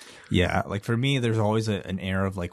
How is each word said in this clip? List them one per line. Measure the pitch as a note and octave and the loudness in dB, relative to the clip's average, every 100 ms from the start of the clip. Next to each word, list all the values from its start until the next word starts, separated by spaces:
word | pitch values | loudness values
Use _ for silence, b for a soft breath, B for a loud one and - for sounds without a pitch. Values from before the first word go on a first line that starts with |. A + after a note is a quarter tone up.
| B B B | B B B
Yeah, | F#2 F2 F#2 - | 0 0 0 -4
like, | G2+ | -6
for | - A#2 | -4 -2
me, | C3+ C#3 | 0 2
there's | A#2 A2 | 4 4
always | G#2+ A2 G#2+ | 2 2 0
a, | G2 - | -2 -4
an | F#2+ | -4
air | F#2+ F#2+ F#2+ | -2 0 0
of, | F#2+ | -2
like, | F2 | -6